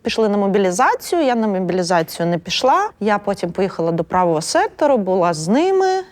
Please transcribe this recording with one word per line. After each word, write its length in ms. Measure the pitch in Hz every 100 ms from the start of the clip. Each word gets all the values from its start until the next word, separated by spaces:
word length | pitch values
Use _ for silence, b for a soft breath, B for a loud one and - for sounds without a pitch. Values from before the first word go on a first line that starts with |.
пішли 260 | 226 220 220
на 80 | 202
мобілізацію, 840 | 196 202 185 180 302 494 - 349
я 120 | 277
на 120 | 240 220
мобілізацію 800 | 185 175 185 175 175 165 - 170
не 100 | 170
пішла. 520 | 180 - 254 359 415 -
Я 180 | 202 208
потім 340 | 202 196 175
поїхала 400 | 170 190 - 165
до 120 | 165
правого 360 | 160 185 180 156
сектору, 560 | 165 339 427 - 294 254
була 360 | 185 185 175
з 140 | 156 160
ними 400 | 247 370 381 381 381 370